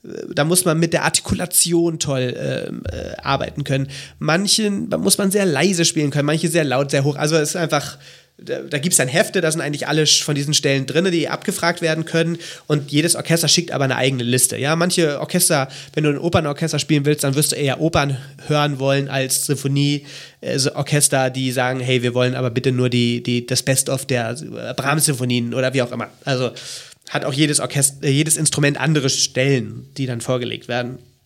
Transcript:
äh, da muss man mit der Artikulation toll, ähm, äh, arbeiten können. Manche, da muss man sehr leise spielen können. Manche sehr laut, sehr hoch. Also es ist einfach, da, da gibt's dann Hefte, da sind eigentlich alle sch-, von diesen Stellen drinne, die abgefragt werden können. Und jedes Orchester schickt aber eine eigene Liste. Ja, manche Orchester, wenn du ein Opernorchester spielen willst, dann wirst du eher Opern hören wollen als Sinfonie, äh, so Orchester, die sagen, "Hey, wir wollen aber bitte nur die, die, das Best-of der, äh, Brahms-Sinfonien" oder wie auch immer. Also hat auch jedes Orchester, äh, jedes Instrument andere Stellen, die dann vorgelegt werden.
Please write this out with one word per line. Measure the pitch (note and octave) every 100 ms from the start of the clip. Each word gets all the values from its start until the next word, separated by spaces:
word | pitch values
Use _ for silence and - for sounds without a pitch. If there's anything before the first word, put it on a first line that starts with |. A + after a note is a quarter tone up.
äh, | - G1+ -
da | -
muss | D3+ F3+
man | F3+ D#3+
mit | E3
der | E3
Artikulation | D#3 - - - F3 - E3+ E3+ E3+ D#3+
toll, | D3 C3+ B2 -
ähm, | C3+ C3 - A#1 -
äh, | - - -
arbeiten | - C#3 - -
können. | C#3 C#3 C3+ - - -
Manche, | D3 E3 G3+ - G#3 G3+ -
da | D#3+
muss | G3 F#3+
man | G3
sehr | G3+ F#3+
leise | C3+ F3+ F3
spielen | E3 D#3 D3
können. | C#3+ D3
Manche | D#3 E3+
sehr | E3
laut, | D3 B2+ C#3+
sehr | C#3+
hoch. | C#3
Also | C#3+ D3+ D#3+
es | D3+
ist | F3+
einfach, | D#3+ D3 - - - - _ -
da, | B2+ C3+
da | C3+ D3
gibt's | D#3+ -
dann | C3
Hefte, | D3+ A3 G3
da | D#3+
sind | D#3
eigentlich | C#3 C#3+ -
alle | D#3
sch-, | D3+ -
von | -
diesen | C#3+ C#3+
Stellen | D3 C#3+ C3+
drinne, | C3+ C#3+ F#3+
die | E3+ C#3+
abgefragt | C3+ - F#3 E3+ F3
werden | E3 D#3
können. | D#3+ E3 E3 E3 - - -
Und | D3+ C#3
jedes | D3 D3 -
Orchester | - E3 D#3+
schickt | - E3+
aber | C3+
eine | C3+ A#2+
eigene | C3 C3
Liste. | A#2+ B2+ - A2
Ja, | C3+ E3
manche | F3+ F3 D#3 C#3+
Orchester, | D3+ F3+ F3+ C#3+ C3 - -
wenn | -
du | D3+
ein | C#3+
Opernorchester | E3+ F3+ D3+ C#3+ D#3+ D3
spielen | - D3+ C#3+
willst, | D3
dann | C#3
wirst | C#3 D3
du | A#2
eher | C#3 B2+
Opern | D#3 D#3+ C#3+ C3 - - -
hören | D3+ D3 C3+
wollen | C3+ C#3 C#3
als | C#3 C3 - -
Sinfonie, | C#3 C#3 C#3 C#3+ C#3+ C#3+ - - _
äh, | - C3
so | C3+
Orchester, | - C#3 D3 - C3+ C3
die | C3 C3
sagen, | B2+ B2 B2+
"Hey, | B2+ B2+
wir | A#2+
wollen | A#2+ B2
aber | B2+ B2+
bitte | A#2+ C3
nur | B2 B2+
die, | B2 A#2+ A#2+
die, | A#2+ A#2+ A#2+
das | B2+
Best-of | - C3+ - C3+
der, | - B2 A2+
äh, | C3 D#3+ A2+ A#2
Brahms-Sinfonien" | - C3 D3+ D#3 B2+ B2 B2 A#2+
oder | A#2+ B2+
wie | C3
auch | A#2+
immer. | A#2+ G#2 - -
Also | C3 B2 - - - - - -
hat | D3+
auch | C#3
jedes | C3+ D3+ D3
Orchester, | - C#3+ C#3 - D3+
äh, |
jedes | C#3 D3+ D#3
Instrument | D#3 - C#3+ C#3+
andere | C#3+ D3+ C3
Stellen, | - - B2+ C3+ C3+ - A#2+ - -
die |
dann | C3 A#2+
vorgelegt | - B2+ A#2 A2 -
werden. | A#2+ A#2+ C3+ - _